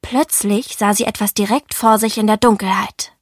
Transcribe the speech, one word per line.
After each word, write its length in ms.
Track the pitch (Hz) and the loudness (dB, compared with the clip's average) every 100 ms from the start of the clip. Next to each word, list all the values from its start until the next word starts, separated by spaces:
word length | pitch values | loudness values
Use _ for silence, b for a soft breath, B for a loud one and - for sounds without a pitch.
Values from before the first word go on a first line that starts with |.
Plötzlich 720 | - 254 311 - 202 202 262 - | -4 -2 0 -2 0 -2 -4 -2
sah 180 | 208 | 0
sie 100 | 208 | 0
etwas 300 | 226 - 208 | -2 -4 -4
direkt 400 | - 202 254 _ | -2 0 0 _
vor 240 | - 226 220 | -2 2 2
sich 200 | 220 220 | 2 0
in 80 | 214 | 0
der 100 | 214 | 4
Dunkelheit. 760 | 247 208 190 190 - - - _ | 4 2 0 -2 -4 -8 -14 _